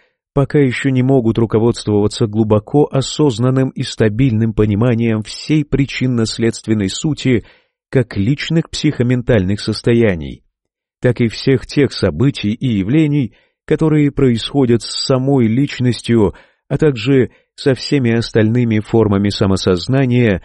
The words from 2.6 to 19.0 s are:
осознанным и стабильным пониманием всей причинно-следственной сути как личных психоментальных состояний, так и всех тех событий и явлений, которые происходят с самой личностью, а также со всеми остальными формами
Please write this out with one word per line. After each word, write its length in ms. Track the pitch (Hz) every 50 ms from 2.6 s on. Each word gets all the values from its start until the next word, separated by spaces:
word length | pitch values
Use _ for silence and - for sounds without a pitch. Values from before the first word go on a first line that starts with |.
| 101 - - 147 147 -
осознанным 800 | - 135 127 - - - 151 147 117 101 120 131 131 135 131 131
и 120 | - -
стабильным 720 | 127 - - - 117 110 104 110 135 139 110 107 113 113 101
пониманием 720 | - 107 107 104 95 120 127 120 113 117 117 110 107 104
всей 420 | - - - - - 151 156 147
причинно-следственной 1200 | - - 143 143 - - - 131 131 127 117 113 110 - - 113 113 110 - - - 110 107 101 95
сути 580 | - - - 160 143 - - 131 127 104 - - _ _ _ _ _ _ _ _
как 260 | - 135 120 - -
личных 540 | 101 98 110 143 - - - 160 165 - -
психоментальных 920 | - - - 156 135 - 120 120 127 123 120 - 127 107 92 90 104 104
состояний, 840 | - - 107 - - 127 117 117 117 107 92 82 73 67 60 - _ _ _ _ _ _ _ _ _ _ _ _
так 180 | - 127 117 -
и 80 | 123 113
всех 380 | - - - 139 135 120 -
тех 260 | - - 151 139 117
событий 640 | - - - 95 78 76 117 139 - - - 104 107
и 240 | - - 131 113 101
явлений, 580 | 92 95 135 160 160 147 143 147 131 104 - _ _ _ _ _ _
которые 460 | - 156 147 160 156 156 151 147 143
происходят 720 | 143 - 135 131 117 110 - - - 143 135 117 120 113 -
с 200 | - - - -
самой 440 | - 135 127 131 135 143 135 120 110
личностью, 880 | 110 131 147 139 - - 127 127 113 - - - 117 117 104 92 - - - _ _ _ _ _
а 80 | - -
также 540 | 156 151 139 117 104 127 139 131 117 - - _ _ _ _
со 180 | - - 143 131
всеми 380 | - - - 151 143 127 117
остальными 680 | 113 117 113 - - 117 110 110 113 123 123 117 110 107
формами 500 | 101 - - 113